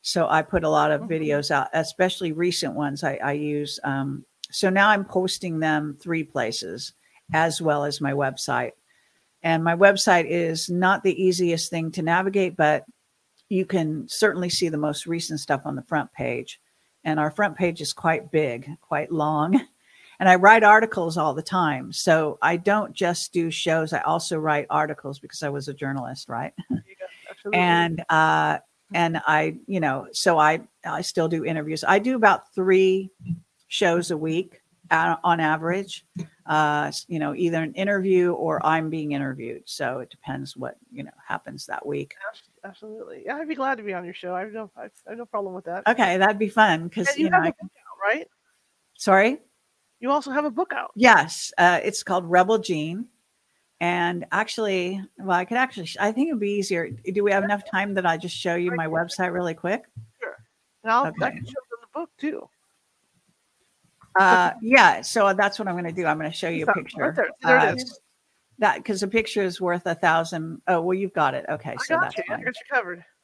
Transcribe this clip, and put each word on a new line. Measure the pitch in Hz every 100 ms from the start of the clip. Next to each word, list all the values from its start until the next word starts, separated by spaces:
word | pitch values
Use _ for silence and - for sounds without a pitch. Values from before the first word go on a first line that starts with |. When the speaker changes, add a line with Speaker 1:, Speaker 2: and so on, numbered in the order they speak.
Speaker 1:
So | - 180 165
I | 160
put | 156 185
a | 160
lot | 156 151
of | 147
Speaker 2:
Mm-hmm. | 214
Speaker 1:
videos | 160 151 147 143
out, | 143 131
especially | 156 156 - 185 - 175
recent | 151 175 175 165
ones | - 147 139
I, | 156 139
I | 139
use. | 147 151 147 143 -
Um, | 143 135 139 135 - _ -
so | - 190
now | 190 202
I'm | 208 196
posting | 185 185 - 185 160
them | 156 151 151 139
three | 170 165
places, | 143 139 113 113 92 101 - _ _ _ -
as | 160 165 156
well | 160 147
as | 147 139
my | 143
website. | 139 135 131 - 123 123 _ _ _ _ _ _ _
And | 165 165
my | 165
website | 170 196 196 - 175 165
is | 175 165 165 -
not | 180 185 196
the | 196 175
easiest | 185 180 175 165 -
thing | 170 160
to | 156
navigate, | 160 170 190 202 180 175
but | 151 147 - _ _ _ _ _ _
you | 185
can | 180 185 160 156 -
certainly | - 214 170 180
see | - 175
the | 151
most | 151 143 170
recent | 170 165 156
stuff | - 139
on | 147 135
the |
front | - 156 -
page. | - 127 120 120 - _ _ _ _
And | 160 156
our | 151
front | 156 202 156
page | 180 165
is | 143
quite | - 214 160 147
big, | 160 143 120 139 160
quite | _ 151 151
long. | 160 151 156 160 233 -
<laughs> | _ _ _ - -
And | 190
I |
write | 180 196 226
articles | 208 214 220 202 170 165
all | 156
the | 139
time. | 156 190 165 135 131
So | - - 160 156 -
I | 147 175
don't | 180 208 202
just | - 175 170 -
do | 180 165
shows. | 160 - 160 160
I | 165
also | - 165 165 160
write | 156 147 -
articles | 151 151 147 139 143
because | - -
I | 147
was | 143 139
a |
journalist, | 139 139 139 123 131 -
right? | 117 147 -
<laughs> | -
Speaker 2:
There | - -
you | 196
go. | 190 - -
Absolutely. | 196 202 180
Speaker 1:
And, | 180 170 170 165 170
uh, | 160 160 156 156 151 _ _ _
and | 180 170 165 -
I, | 156 156 160 -
you | 190
know, | 151 135 -
so | - 196 160
I, | 151 160 - _
I | 170 156
still | 175 - 160
do | 165
interviews. | 139 160 151 156 -
I | 196
do | 233 262
about | 214 175 -
three | - 185 190 190 185 190 _ - 170 _ _ _
shows | - 190 170 170
a | 160
week, | 160 160 185 - _ _ -
uh, | 160 170 165
on | 175 170
average, | 156 156 165 185 196 - _ 175 160 _ -
uh, | 156 151 147 143
s-, | - -
you | 165
know, | 147 147
either | 175 165
an | 160
interview | - 196 202 190 185 175
or | 175 160 156 -
I'm | 160 160
being | 160 151
interviewed. | 143 139 135 117 113 -
So | - 131 131
it | 123
depends | - - 135 135 -
what, | 127 - _
you | -
know, | 139 _ -
happens | - - 139 -
that | - 143
week. | 143 143 - 196 226 _ _
Speaker 2:
Absolutely. | 196 190 214 220 - - -
Yeah, | 285
I'd | 311
be |
glad | 294 269 262
to |
be | 208
on | 185
your | 175
show. | 185 180
I | 180
have | 214
no, | 214 214 -
I | 202 - -
have | 233
no | 240
problem | 214 196
with | 180 -
that. | 180 208
Speaker 1:
Okay, | 226 196 185
that'd | 190 208
be | 214
fun, | 226 214 160 170
'cause, | - 185
Speaker 2:
And | 285
you |
Speaker 1:
you | 320
know, | 359
Speaker 2:
have |
Speaker 1:
I | 330
Speaker 2:
a |
Speaker 1:
can | - 190
Speaker 2:
book | _ -
out, | -
right? | 196 262 339 _ _ _ _ _ _ _
Speaker 1:
Sorry? | - 190 214 285 _ _ _ _ _ _
Speaker 2:
You | 247
also | 285 277
have | 269
a | 294
book | 233 370
out. | 262 -
Speaker 1:
Yes, | 208 240 196 156 - - -
uh, | 175 175
it's | - -
called | - 185 170
Rebel | 180 185 220
Gene. | - 165 156 180 247 _ _ _ _ _ _ _
And | 175 175 170 175 -
actually, | 180 214 - 214 190 180 190 196 -
well, | 190 180
I |
could | 185 233
actually | 254 233 165
sh-, | -
I | 202
think | 220 320
it'd | 254
be | 202
easier. | 202 190 170 165
Do | 113 - 190
we | 202
have | 196
enough | 196 208 -
time | 190 202
that | 190 180
I | 170
just | 180 -
show | 185 170
you | 175
Speaker 2:
I | 170
Speaker 1:
my | 160
Speaker 2:
can. |
Speaker 1:
website | 160 175 - 180
really | 175 180
quick? | 165 175 226 - - - _
Speaker 2:
Sure. | 226 - _ _ _ _
And | 220
I'll, | 233
I | 269
Speaker 1:
Okay. | 156 214
Speaker 2:
can | - -
show | 269 -
them | 466
the | - -
book, | 339 _
too. | 294 - - _ _ _ _ _ _ _ _ _ _ _ _ _ _ _ - 190
Speaker 1:
Uh, | 190 185 180 -
yeah, | 220 262 202 90
so | - 233 196
that's | 190 202 202
what | 196
I'm | 175
gonna | 170
do. | 170 165
I'm | 156
gonna | 156
show | 160 175
you | 165
a | 156
Speaker 2:
It's |
not | 185
Speaker 1:
picture. | - -
Speaker 2:
right | -
there. | 165 208 -
There | 165 156
it |
Speaker 1:
Uh, | 156 247
Speaker 2:
is. | 262 - _ _ _ _ _ -
Speaker 1:
that, | 208 -
'cause | - 196
a | 196
picture | 226 226 -
is | 190 175
worth | 185 175 175
a |
thousand. | 170 175 165 165 170 160 - -
Oh, | 175
well, | 170 190
you've | 190
got | 170 143
it. | 131 -
Okay, | 151 - -
Speaker 2:
I |
Speaker 1:
so | - 320
Speaker 2:
got |
Speaker 1:
that's | 370 -
Speaker 2:
you. |
I | 180
Speaker 1:
fine. | 208
Speaker 2:
got | 240 -
you | -
covered. | 269 190 175 170 _